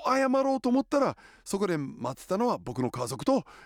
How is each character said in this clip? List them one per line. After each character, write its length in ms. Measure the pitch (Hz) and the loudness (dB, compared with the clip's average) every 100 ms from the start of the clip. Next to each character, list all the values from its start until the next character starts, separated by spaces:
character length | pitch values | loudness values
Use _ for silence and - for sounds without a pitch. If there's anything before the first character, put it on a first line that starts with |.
| - | 0
謝 240 | 269 269 | 2 2
ろ 260 | 269 269 262 | 2 2 0
う 60 | |
と 80 | 247 | 2
思 120 | 262 | 2
っ 40 | - | 2
た 140 | 285 | 2
ら、 180 | 226 - - - | 2 -2 -12 -20
そ 140 | - 190 | -8 -2
こ 80 | 196 | -2
で 120 | 156 | -2
待 400 | 135 120 120 131 | -4 -8 -8 -8
っ 40 | |
て 60 | - | -4
た 100 | 190 | 0
の 100 | 240 | 0
は 120 | 147 | -2
僕 240 | 123 120 | -4 -4
の 80 | 123 | -4
家 160 | 127 120 | -4 -6
族 180 | 131 - | -2 2
と 180 | 262 - - | 2 0 -12